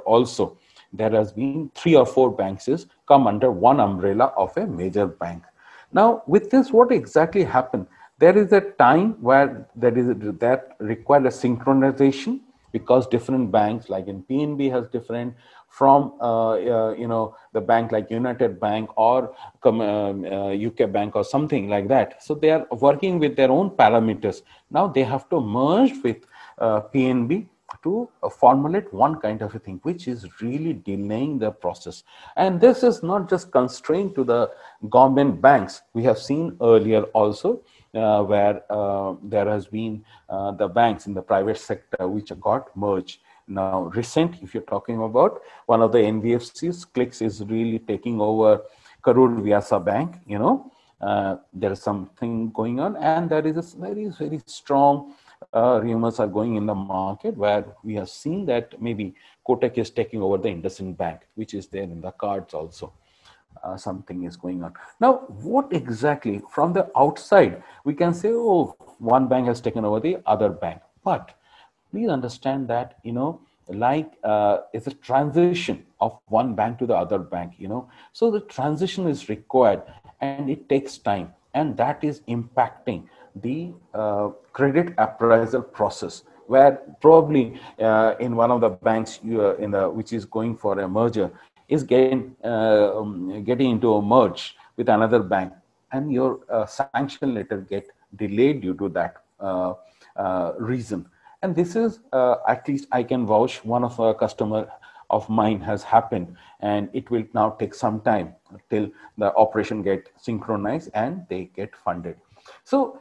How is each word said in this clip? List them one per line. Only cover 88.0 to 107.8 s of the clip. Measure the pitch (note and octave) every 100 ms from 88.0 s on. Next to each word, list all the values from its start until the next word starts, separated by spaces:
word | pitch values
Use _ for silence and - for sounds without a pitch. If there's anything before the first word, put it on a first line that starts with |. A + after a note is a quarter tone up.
| A2 -
in | B2 A#2
one | A#2+
of | A#2+
the | A2
banks, | F#2 A2+ A2+ A2 -
you, | A2 A2+
uh, | G2+
in | - G#2
the, | G2+ F#2
which | G2+ G#2
is | A#2
going | G2+ A2+ A#2 A2
for | G#2 G2
a | F#2+
merger, | G2+ A#2 A2+ F2 - _ _ -
is | D3
getting, | B2+ B2+ C3 C3 - -
uh, | A#2 A2 A2 G#2+ G#2 G#2
um, | G#2 F#2+ F#2 G#2
getting | G#2 B2 C3
into | A2 A#2
a | G#2
merge | G#2 B2+ G2+ - - - _ -
with | A#2+
another | G#2+ A2 A#2
bank, | F#2+ G2 F2+ - _ _ -
and | C3 D3+
your, | B2+ C3 - -
uh, | A2+ G#2+
sanction | - C#3 A#2+ C#3 - C3+
letter | A2+ - G2+
get | F#2+ G2 - _ _ G2
delayed | G#2 G2+ C#3 C#3+
due | F#2
to | F2+ G2
that, | F2 E2 - _ -
uh, | G2 F#2 F#2 F2+ - _ _ -
uh, | G2 F#2 E2+ -
reason. | A2+ B2+ A2 F#2 - _ _ -
And | F#3+
this | D#3+ F3 A3+
is, | A3+ - -
uh, | C3 B2+ - A2
at | B2 -
least | C#3 -
I | B2+
can | A#2+ C3 G#2+
vouch, | G#2+ B2+ -
one | A2 A#2+
of | A#2+ A#2
our | A2+
customer | A2 A2+ - G#2+ G#2+ G#2 - - - -
of | G#2+ G#2+
mine | A2 G#2+ G2+
has | F#2+ G#2
happened, | - A2+ A2+ G#2 F2 - - -
and | G#2 G#2 G2+
it | C3 C3
will | A#2 A2
now | A2+ G#2+
take | - G#2+
some | -